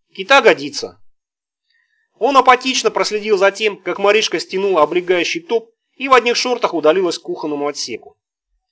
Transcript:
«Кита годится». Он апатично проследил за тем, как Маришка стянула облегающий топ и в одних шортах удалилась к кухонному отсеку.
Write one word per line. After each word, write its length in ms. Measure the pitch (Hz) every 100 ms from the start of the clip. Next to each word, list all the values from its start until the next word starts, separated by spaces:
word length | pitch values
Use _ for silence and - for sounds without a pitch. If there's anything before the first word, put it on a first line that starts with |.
| _
«Кита 280 | - 190 269
годится». 580 | 220 156 139 - 101 - - _ _ _ _ _ _ _ _ _ _ -
Он 180 | 226 277
апатично 540 | 254 247 262 247 226
проследил 480 | 196 185 214 208 202
за 140 | 196
тем, 280 | 196 214 190
как 180 | - 175
Маришка 420 | 196 208 - 175
стянула 420 | - 185 196 180
облегающий 580 | 147 180 175 180 165 165
топ 320 | 165 233 - _ _ -
и 100 | 269
в 60 |
одних 220 | 254 233 226
шортах 380 | 254 240 -
удалилась 440 | 165 147 180 180 156
к 40 |
кухонному 440 | - 175 160 147 143
отсеку. 500 | 151 - 110 - _ _ _ _ _ _